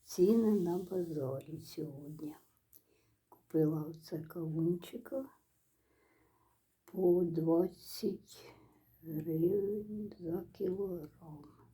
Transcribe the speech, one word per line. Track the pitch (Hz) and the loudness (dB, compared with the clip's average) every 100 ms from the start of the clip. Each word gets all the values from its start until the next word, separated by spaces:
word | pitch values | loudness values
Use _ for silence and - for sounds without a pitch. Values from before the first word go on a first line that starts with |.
ціни | - - 185 226 220 | -8 4 6 8 6
на | 202 170 180 | 4 2 0
базарі | 180 185 170 151 131 135 135 156 | -2 -4 -2 -2 -2 -4 -8 -14
сьогодні. | - - 147 139 147 156 151 - _ _ _ - _ _ _ _ _ | -12 -10 -8 -10 -14 -10 -12 -12 _ _ _ -20 _ _ _ _ _
Купила | - _ 160 151 156 | -20 _ 2 4 2
оце | 151 165 - 160 | -4 -10 -10 -10
кавунчика | 160 180 160 160 165 180 - 247 - 269 269 _ _ _ _ _ _ _ _ _ _ _ _ _ _ _ - | -8 -8 -4 0 2 0 -4 -14 -6 -6 -6 _ _ _ _ _ _ _ _ _ _ _ _ _ _ _ -12
по | 208 180 175 | 2 6 6
двадцять | 170 160 160 165 185 - - - 214 - - - - - - _ _ _ | 4 2 4 4 4 -2 -16 -4 -4 -4 -12 -20 -20 -20 -20 _ _ _
гривень | 160 156 156 160 175 202 196 214 214 214 208 - | -8 -6 -2 2 2 2 0 -2 -6 -8 -8 -8
за | 170 180 175 | -6 -6 -6
кілограм. | - 190 190 196 175 151 - 165 151 147 - - | -6 -4 -2 -4 -6 -10 -16 -18 -18 -18 -20 -20